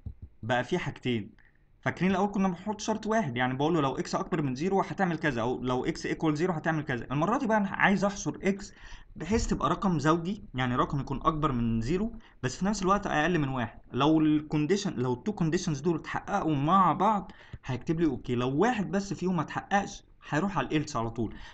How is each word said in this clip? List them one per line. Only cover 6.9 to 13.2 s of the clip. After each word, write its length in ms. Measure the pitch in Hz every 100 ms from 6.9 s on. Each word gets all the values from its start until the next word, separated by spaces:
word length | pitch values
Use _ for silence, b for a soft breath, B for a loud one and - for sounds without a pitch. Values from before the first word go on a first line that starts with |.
| 120 -
المره 260 | 135 175 269
دي 100 | 226
بقى 100 | 220
انا 120 | 196
عايز 360 | - 165 190 202
احصر 320 | 196 151 -
اكس 300 | 185 196 - B B B B -
بحيث 320 | 160 226 -
تبقى 220 | 196 135
رقم 300 | 180 196 160
زوجي، 440 | 147 170 170 220 -
يعني 220 | 127 127 127
رقم 240 | 135 139
يكون 200 | 127 123
اكبر 280 | 156 156 151
من 300 | 120 117 113
زيرو 320 | 113 185 226 B B B
بس 120 | 127 -
في 100 | 190
نفس 160 | 208
الوقت 260 | 180 202 196
اقل 320 | 147